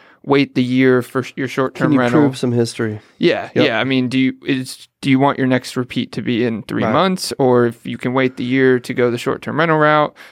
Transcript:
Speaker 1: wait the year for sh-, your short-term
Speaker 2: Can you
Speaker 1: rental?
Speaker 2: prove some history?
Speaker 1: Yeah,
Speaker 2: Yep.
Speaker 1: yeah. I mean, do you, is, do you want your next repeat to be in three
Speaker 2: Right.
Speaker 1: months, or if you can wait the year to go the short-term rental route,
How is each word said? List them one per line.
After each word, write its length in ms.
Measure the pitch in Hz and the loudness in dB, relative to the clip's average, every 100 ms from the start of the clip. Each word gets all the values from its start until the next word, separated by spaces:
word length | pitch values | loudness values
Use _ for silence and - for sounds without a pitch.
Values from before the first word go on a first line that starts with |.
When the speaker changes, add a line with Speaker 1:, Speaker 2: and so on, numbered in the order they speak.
| _ _ | _ _
Speaker 1:
wait 300 | - 139 135 | 0 2 2
the 80 | 139 | 0
year 400 | 123 127 131 127 | 0 2 4 4
for 220 | 120 131 | 0 -6
sh-, 80 | 120 | -6
your 140 | - 131 | -8 -6
short-term 380 | - 131 - 160 | -2 -4 0 2
Speaker 2:
Can 40 | |
you 40 | 139 | 2
Speaker 1:
rental? 200 | 123 151 | 2 2
Speaker 2:
prove 180 | 143 131 | 2 0
some 140 | 123 | -2
history? 480 | 120 113 - 113 107 - - | 0 -2 -2 -6 -6 -12 -2
Speaker 1:
Yeah, 320 | 175 104 - - | 0 0 -4 0
Speaker 2:
Yep. 100 | 139 | 0
Speaker 1:
yeah. 140 | 110 | 0
I 40 | |
mean, 240 | 131 131 127 | 0 0 0
do 100 | 131 | 0
you, 160 | 131 127 | 0 -2
is, 420 | - 135 127 - - - | -4 -4 -6 -14 -20 -6
do 100 | 139 | 0
you 80 | 131 | 2
want 200 | 139 127 | 2 2
your 100 | 131 | 0
next 280 | 127 - 127 | 0 -2 -6
repeat 360 | 120 131 - | -6 -6 -6
to 100 | - | -6
be 220 | 123 117 | -4 -2
in 180 | 120 110 | -2 -4
three 220 | - 110 | -6 -4
Speaker 2:
Right. 80 | 113 | 0
Speaker 1:
months, 400 | 139 190 185 - - | 0 0 -2 -6 0
or 280 | 131 123 120 | 2 4 2
if 180 | 117 | -2
you 140 | 131 117 | -12 -8
can 140 | 123 | -4
wait 240 | 131 131 127 | 0 -2 -2
the 80 | |
year 340 | 123 131 131 127 | -4 2 4 2
to 160 | 123 | -2
go 160 | 123 123 | -2 0
the 80 | 120 | 0
short-term 400 | - - - 139 | -4 -6 -6 -4
rental 200 | 165 156 | 0 2
route, 360 | 151 151 147 - - | 4 2 0 -4 -20